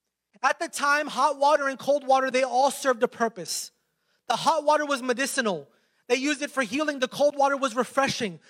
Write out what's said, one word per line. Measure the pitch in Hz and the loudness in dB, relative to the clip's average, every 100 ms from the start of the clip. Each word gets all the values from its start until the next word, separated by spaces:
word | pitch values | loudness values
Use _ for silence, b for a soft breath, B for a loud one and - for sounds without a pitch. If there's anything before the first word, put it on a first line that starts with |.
| _ _ _ _ | _ _ _ _
At | 262 294 | 0 0
the | 339 | -4
time, | - 277 294 294 | -2 2 2 0
hot | 214 285 277 | 0 0 2
water | 277 302 269 | 2 2 0
and | 269 | -4
cold | - 285 262 | 0 0 4
water, | 262 262 | 2 4
they | 254 | 0
all | 262 247 262 | 0 2 2
served | - 277 240 | 0 0 0
a | 240 | 0
purpose. | - 233 220 160 - - _ _ _ _ _ - | 0 -4 -4 -10 -8 -10 _ _ _ _ _ -4
The | 226 | 0
hot | 196 320 | 2 2
water | 294 302 294 | 4 2 2
was | 277 | -2
medicinal. | 254 240 269 - 226 170 139 _ _ _ - | -2 -2 -2 -2 -2 -2 -8 _ _ _ -2
They | 254 | 0
used | 277 277 | 0 -4
it | 285 | -4
for | 262 | -4
healing. | 233 254 311 277 | -4 -2 -4 -2
The | 247 | -4
cold | - 285 285 | 0 0 2
water | 277 277 | 0 2
was | 269 220 | -2 -2
refreshing. | 240 - 269 - 214 165 b | -2 0 0 0 -6 -10 b